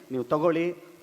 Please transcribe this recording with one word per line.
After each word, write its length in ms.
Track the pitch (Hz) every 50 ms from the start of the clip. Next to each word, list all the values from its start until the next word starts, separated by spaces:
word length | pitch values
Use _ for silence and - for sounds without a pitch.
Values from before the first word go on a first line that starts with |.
| - -
ನೀವು 120 | 131 127 120
ತಗೊಳ್ಳಿ, 680 | - 156 151 160 175 160 165 170 175 170 - - - - -